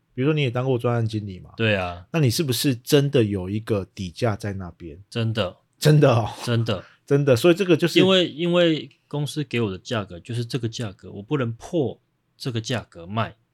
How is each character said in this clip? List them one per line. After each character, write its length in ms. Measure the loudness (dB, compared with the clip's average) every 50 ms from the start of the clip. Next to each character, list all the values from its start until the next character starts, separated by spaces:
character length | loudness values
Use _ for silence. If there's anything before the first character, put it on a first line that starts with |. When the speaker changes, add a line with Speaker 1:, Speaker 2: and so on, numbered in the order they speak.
| _ _
Speaker 1:
比 80 | _ -2
如 60 | 0
说 80 | 0 2
你 80 | 2
也 80 | 0 0
当 160 | -2 -2 -2
过 100 | 0 -2
专 180 | 0 0 0 0
案 120 | 0 0
经 200 | -2 -2 -4 -6
理 140 | -6 -12 -14
嘛。 120 | -16 -18 -6
Speaker 2:
对 180 | -2 0 2 2
啊。 320 | 2 0 -4 -8 -10 -12 _
Speaker 1:
那 80 | 0 2
你 80 | 2 2
是 140 | 2 2
不 100 | 0 0
是 220 | -2 0 0 0 -2
真 360 | -2 0 2 2 2 4 4
的 140 | 2 2 2
有 240 | 2 0 -4 -4 -4
一 100 | -6 -6
个 260 | -4 -2 -4 -4 -4 -6 _
底 160 | -10 -10 -10
价 260 | -6 -4 -2 -2 -2
在 160 | -4 -6 -8
那 180 | -8 -8 -10 -12
边？ 300 | -14 _ -16 -16 -16 -18 -20 _
Speaker 2:
真 240 | -4 -2 -2 -2
的。 240 | 0 -2 -2 -4 -4 _ _ _ _ _
Speaker 1:
真 200 | 4 6 6 8
的 160 | 8 6 6
哦。 140 | 4 2 -2 -6 -8 -4
Speaker 2:
真 180 | -2 0 0
的。 220 | 0 0 -2 -4 -6 -14 _ _ _
Speaker 1:
真 180 | _ 2 2 4
的， 100 | 4 4
所 160 | 6 6 4
以 40 | 4
这 100 | 4 4
个 120 | 2 2
就 120 | 2 2 2
是 100 | 4 4
Speaker 2:
因 80 | 6
为， 220 | 6 4 4 2 0
因 240 | -2 -4 -2 0
为 360 | 2 4 4 2 2 -2 -4 -12 _ _ _ _
公 180 | -6 -6 -6
司 160 | -4 -6 -8
给 180 | -6 -4 -2 -2
我 80 | -2 -2
的 80 | -4
价 280 | -8 -8 -6 -4 -4 -4
格 160 | -6 -12 -16
就 120 | -10 -8
是 120 | -6 -6 -6
这 120 | -4 -6 -6
个 80 | -6 -6
价 240 | -6 -8 -10 -10
格， 180 | -10 -14 -18 -16
我 100 | -14 -14
不 160 | -6 -4 -2
能 160 | -2 -2 -4 -6
破 460 | -10 -12 -4 -2 -2 -2 -2 -6 -10 _ _ _ _ _ _ _
这 160 | _ -10 -6
个 80 | -6 -6
价 260 | -4 -4 -6 -6 -6 -10
格 160 | -18 -18 -14
卖， 300 | -8 -4 -4 -4 -4 -8 _ _ _